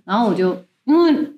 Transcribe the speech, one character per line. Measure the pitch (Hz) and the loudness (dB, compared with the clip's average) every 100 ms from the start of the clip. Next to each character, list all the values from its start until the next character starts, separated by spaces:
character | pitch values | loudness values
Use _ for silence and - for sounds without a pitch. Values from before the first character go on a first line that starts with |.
然 | - 208 | -6 -2
后 | 226 | -2
我 | |
就， | 175 185 - - _ - | 0 -2 -4 -12 _ 0
因 | 320 | 2
为 | 339 277 - | 2 0 -4